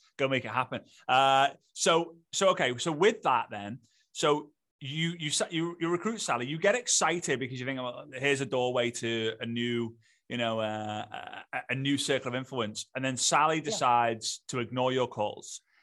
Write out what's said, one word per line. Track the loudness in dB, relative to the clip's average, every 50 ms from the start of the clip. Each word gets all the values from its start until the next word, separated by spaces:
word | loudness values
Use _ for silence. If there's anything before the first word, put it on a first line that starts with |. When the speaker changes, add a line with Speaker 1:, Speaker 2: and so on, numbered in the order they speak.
| _ _ _
Speaker 1:
Go | -2 0
make | 2 2 0 -2
it | -2
happen. | -2 -2 -2 -2 -4 -8 -10 -12 _ -8 0
Uh, | 2 4 6 6 6 6 6 4 4 0 -4 _ _ -8
so, | 0 2 4 4 4 2 -2 -6 -16 _ _
so, | -2 2 4 4
okay. | 4 4 2 0 0 -2
So | -2 -2
with | 0 4 4 4 4 2
that | 2 2 2 2 0 -2
then, | -6 -8 -8 -8 -10 -12 -14 _ _ _ _ _
so | -4 0 2 2 2 2 0 -6 _ _ _ _ _ _
you, | -12 -8 -4 -2 -2 -2 -2 -4
you, | -4 -2
sa-, | -2 -2 -2 -2
you, | -2 -2 -2 -2 -4 -4
you | -2 0
recruit | 0 0 0 -2 -4 -4
Sally, | -2 -2 -2 -2 -2
you | -4 -2 2
get | 2 2 2
excited | 2 2 0 2 2 2 2 0 0 -2 -2 -2 -2
because | -2 -4 -6 -6
you | -6
think, | -6 -6 -6
"Oh, | -6 -8 -8 -10 -14 -14 -6
here's | -2 2 2 2 2
a | 0
doorway | 0 0 0 0 2 2 0 0 0
to | -2 -4 -4 -2 -2 -2 -2 -2 -4 -6
a | -6
new, | -6 -4 -2 -2 0 0 -2 -2 -4 -6 -12 _ _ _ _ _ -8
you | -4 -2
know, | -2 -2 0 0
uh, | -2 -2 -2 -4 -4 -6 -6 -8 -8 -10 -12 -12 -12 -12 -14 -14 -12 -10
a, | -8 -8 -4 -4
a | -4
new | -2 0 0 0 0
circle | 2 0 0 0 0 -2
of | -4
influence." | -4 -6 -4 -4 -2 -2 -2 -4 -8 -12 -10 -8
And | -4 -4
then | -4 -2 0
Sally | 0 2 4 4 4 4 2
Speaker 2:
Yeah. | 0 -2
Speaker 1:
decides | -2 -2 0 2 4 4 4 4 2 0 -2 -4 -6 -8 -8 _ -6
to | -4 -4
ignore | -4 -2 -2 0 0 0
your | 2 0 0 0
calls. | -2 -2 -4 -4 -4 -8 -12 -14 -16 -16 -18 _ _ _